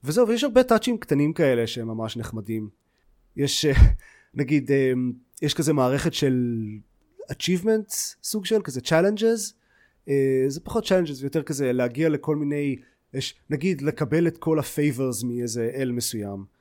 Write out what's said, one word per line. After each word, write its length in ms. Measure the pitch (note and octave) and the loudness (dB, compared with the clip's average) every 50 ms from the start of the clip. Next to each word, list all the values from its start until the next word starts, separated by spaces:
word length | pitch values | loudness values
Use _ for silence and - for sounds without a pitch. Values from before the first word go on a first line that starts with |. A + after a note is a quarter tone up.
| - | -6
וזהו, 240 | C3 D#3 A3+ B3 G#3+ | -2 2 2 4 4
ויש 160 | A#3 A#3 B3+ | 4 0 0
הרבה 180 | C#4+ A3 B3+ B3+ | 4 4 4 4
טאצ'ים 360 | B3+ - D#3+ - B3 A#3+ G#3+ | 6 4 2 2 0 -2 -2
קטנים 340 | - - D3+ C#3 D3 D3+ D#3+ | -2 -2 0 2 2 0 2
כאלה 340 | - E3 C#3 B2+ A#2 A#2 | 2 2 4 4 2 0
שהם 220 | A2+ - B2 A2+ A2+ | -2 -4 -8 -8 -6
ממש 280 | A2+ A2 A2+ A2 - | -6 -6 -6 -6 -6
נחמדים. 520 | A#2 A2 - - A2 G2+ G2+ A2+ A2 G#2+ G#2 _ _ _ _ _ _ _ _ _ _ _ _ _ | -8 -8 -8 -8 -10 -6 -6 -6 -6 -6 -8 _ _ _ _ _ _ _ _ _ _ _ _ _
יש, 280 | - C#3 C#3 - - - | -4 -2 -2 0 0 2
אה, 80 | D3+ C#3 - - - - - - - | 2 8 10 10 10 8 4 -4 -12
<laughs> 260 | - _ _ _ _ | -20 _ _ _ _
נגיד, 360 | - D3 B2 D3+ D3+ B2+ B2+ | -6 -2 0 0 0 2 2
אה, 220 | C#3 C#3 C3+ C3 B2+ B2+ B2+ B2+ A#2+ - _ _ _ - - | 2 2 2 2 0 0 -2 -4 -4 -8 _ _ _ -4 -4
יש 120 | D3+ - | -2 -2
כזה 180 | - D#3 D3 D#3 | 0 0 0 2
מערכת 420 | C#3 C3 B2+ C3 C#3+ C3 E3 - | 2 2 2 2 0 0 -2 -2
של 500 | - - C3+ C3 B2 B2 A#2+ A#2 A2+ A2 G#2+ G#2+ G#2+ G#2 _ _ _ _ _ _ _ G#4 - C3 | 0 0 0 2 0 0 -2 -2 -4 -6 -8 -10 -14 -18 _ _ _ _ _ _ _ -14 -14 -12
achievements, 600 | - - - F3+ F3+ F3 A3 A3 A3 G#3 _ - - - - - _ _ | -8 -2 -2 -2 0 2 0 0 0 0 _ -8 -8 -8 -8 -10 _ _
סוג 240 | - - G#3+ F#3+ | -6 -6 -6 -2
של 160 | F#3 A3 G#3+ G#3 | 0 0 0 0
כזה 180 | - B2+ B2+ | -2 -8 -8
challenges, 720 | A#2 - E3 D#3+ F3 G3 G#3+ G#3 A3 A3+ A3+ A3+ G3+ - - _ _ _ _ _ _ _ _ _ _ - | -2 2 2 4 4 2 0 2 0 0 0 0 -4 -10 -12 _ _ _ _ _ _ _ _ _ _ -2
אה, 360 | C#3 C#3 C3+ C3+ C3 C3 C3 C#3 | 0 2 2 2 2 2 0 0
זה 120 | C#3 E3+ | -2 -4
פחות 240 | - - - A3+ G#3+ | -10 -4 -4 -4 0
challenges, 400 | - F#3+ F#3 F3 D#3 D3 B2+ C3+ | 2 2 2 2 0 -4 -8 -8
יותר 180 | C#3 - E3 C#3+ | -4 -4 -4 -4
כזה 300 | - D#3 C3+ C#3+ B2+ B2 | -4 -4 -2 0 0 2
להגיע 360 | B2+ B2 B2 A#2 C3+ D#3+ D#3+ | 2 0 -2 0 0 0 0
לכל 280 | D3+ C#3+ - - D#3 | 0 0 -2 -2 -2
מיני, 400 | D3 D3+ C#3+ C#3+ D3 D3 C#3+ C3 - - _ _ _ _ _ - | -2 -2 -4 -2 -2 -2 -4 -4 -6 -10 _ _ _ _ _ -8
יש, 200 | - - - - _ _ _ | -8 -8 -8 -10 _ _ _
נגיד, 320 | D3+ C#3+ C#3+ F#3+ F#3 C3+ C3+ | -6 -2 0 -2 -2 0 -2
לקבל 440 | D3 D3 - D#3+ A#2+ D3+ D#3+ E3+ | -4 -2 -2 -4 0 2 2 2
את 120 | E3 D#3+ - | 2 0 -2
כל 200 | - E3 D#3+ D#3 | -2 0 0 0
ה-favors 680 | C3+ - - - D3 D3 C3+ A#2+ C3+ C3 B2 A#2+ - | 0 -4 -2 0 0 0 0 0 -2 -2 -2 -4 -4
מאיזה 440 | B2 A#2+ A#2+ A#2+ A#2+ A2 A#2+ A2+ A#2 B2 | -4 -4 -4 -4 -4 -4 -2 -4 -4 -2
אל 180 | C3 C3+ B2+ A#2+ | -4 -4 -4 -4
מסוים, 520 | A#2+ A#2 - - A2+ G2+ G2+ G2+ G2 G2 G2 _ _ | -4 -4 -6 -6 -6 -6 -6 -8 -10 -12 -14 _ _